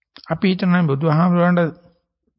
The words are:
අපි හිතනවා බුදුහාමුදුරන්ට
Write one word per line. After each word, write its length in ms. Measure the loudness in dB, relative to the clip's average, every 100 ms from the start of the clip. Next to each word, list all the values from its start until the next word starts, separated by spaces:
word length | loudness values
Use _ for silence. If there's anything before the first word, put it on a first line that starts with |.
| _ -20 -12
අපි 220 | -4 -2
හිතනවා 340 | -2 0 0
බුදුහාමුදුරන්ට 960 | 0 -2 0 0 2 2 2 2 -2 -4 -18 _ _ _ _